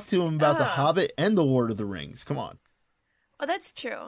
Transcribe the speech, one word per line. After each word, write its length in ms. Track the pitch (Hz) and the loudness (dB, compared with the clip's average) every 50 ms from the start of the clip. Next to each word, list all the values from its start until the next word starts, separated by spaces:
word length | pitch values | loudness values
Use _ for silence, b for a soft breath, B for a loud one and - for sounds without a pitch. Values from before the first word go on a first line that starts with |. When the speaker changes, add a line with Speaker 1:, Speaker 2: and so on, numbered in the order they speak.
Speaker 1:
just, 80 | 202 - | 2 2
Speaker 2:
to 100 | 196 185 | 2 2
him 140 | 175 160 156 | 2 2 2
about 220 | 151 156 147 147 | 2 4 4 4
The 60 | 156 131 | 4 2
Speaker 1:
ugh. 60 | 107 | 0
Speaker 2:
Hobbit 440 | - 139 139 156 165 190 180 - - | 2 2 2 2 2 2 0 0 0
and 200 | - 160 208 220 | 0 0 2 4
The 60 | 185 156 | 4 4
Lord 280 | 135 131 127 120 113 | 4 4 2 2 2
of 60 | 110 | 0
the 80 | 98 107 | -2 -4
Rings. 380 | 101 95 82 71 69 - - - | -6 -6 -8 -8 -10 -12 -12 -8
Come 140 | - 143 | -6 -6
on. 200 | 131 104 - - - _ _ _ _ _ _ _ _ _ _ _ _ _ _ _ - | -6 -6 -10 -12 -18 _ _ _ _ _ _ _ _ _ _ _ _ _ _ _ -8
Speaker 1:
Oh, 60 | 294 | -6
that's 280 | 277 359 403 - - - | -4 -4 -6 -6 -10 -12
true. 240 | - - 233 220 - 85 | -10 -10 -10 -10 -10 -12